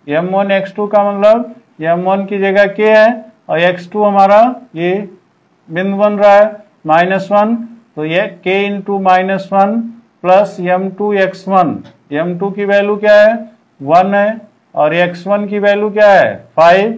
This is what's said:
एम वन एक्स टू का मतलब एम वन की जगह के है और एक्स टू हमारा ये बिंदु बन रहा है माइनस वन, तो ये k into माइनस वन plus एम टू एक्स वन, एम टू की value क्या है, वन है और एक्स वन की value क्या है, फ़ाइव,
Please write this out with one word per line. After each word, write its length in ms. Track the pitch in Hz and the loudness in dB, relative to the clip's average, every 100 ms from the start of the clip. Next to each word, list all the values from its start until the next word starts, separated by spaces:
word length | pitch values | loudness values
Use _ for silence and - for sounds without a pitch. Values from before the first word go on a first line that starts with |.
| - | -6
एम 180 | 151 180 | -4 -2
वन 240 | 190 202 | -2 -2
एक्स 240 | 196 190 202 | -2 -4 -6
टू 120 | 208 | -2
का 160 | 214 202 | 0 0
मतलब 420 | 202 208 233 247 - _ - | 0 2 2 -2 -14 _ -8
एम 200 | 156 170 | -4 -2
वन 240 | 185 196 196 | -2 -2 -4
की 140 | 202 | -4
जगह 260 | 196 196 196 | 0 2 0
के 160 | 196 214 | 0 2
है 360 | 214 220 240 - _ - | 4 4 0 -10 _ -6
और 100 | 156 | -2
एक्स 300 | 175 180 - | 0 -2 -6
टू 120 | 214 | -2
हमारा 360 | 208 196 196 208 240 254 - 160 | 0 2 4 4 2 -2 -12 -6
ये 160 | 175 190 202 - _ _ _ _ - | -4 -4 -6 -16 _ _ _ _ -10
बिंदु 280 | 165 190 196 | -6 -4 -2
बन 160 | 208 | -2
रहा 200 | 208 202 | 2 4
है 180 | 202 214 208 _ _ 156 | 4 4 -2 _ _ -2
माइनस 400 | 160 180 190 190 | 0 0 -2 -2
वन, 240 | 208 214 233 - - _ - | 0 0 -2 -8 -18 _ -10
तो 100 | 156 | -4
ये 160 | 170 208 170 185 | -4 -4 -6 -4
k 60 | 196 202 | -2 -2
into 340 | 202 196 196 | -6 -6 -4
माइनस 460 | 190 185 190 190 190 | 0 0 0 -4 -4
वन 260 | 196 202 226 226 - _ _ | 0 0 -2 -6 -12 _ _
plus 360 | 175 190 202 - | 0 2 2 -4
एम 280 | 180 180 190 | -4 -2 -4
टू 220 | 190 208 | -6 -4
एक्स 340 | 202 190 185 - | 0 -2 -4 -2
वन, 300 | 190 165 - - _ _ | 0 0 -4 -12 _ _
एम 240 | 147 170 175 | -6 -6 -6
टू 100 | 196 | -8
की 140 | 190 202 | -6 -2
value 300 | 202 202 208 | 0 0 0
क्या 200 | 208 208 | 2 4
है, 140 | 214 226 - _ _ _ | 4 0 -6 _ _ _
वन 320 | 135 165 196 202 | 0 2 2 0
है 260 | 208 226 - _ _ - | -2 -4 -12 _ _ -2
और 180 | 151 165 | -2 0
एक्स 300 | 175 175 180 | -2 -4 -4
वन 180 | 202 202 | -4 -4
की 120 | 208 | -2
value 300 | 202 202 214 | 0 0 -2
क्या 200 | 208 208 | 2 4
है, 240 | 190 120 98 - - | 4 2 -2 -6 2
फ़ाइव, 360 | 165 185 214 | 4 4 2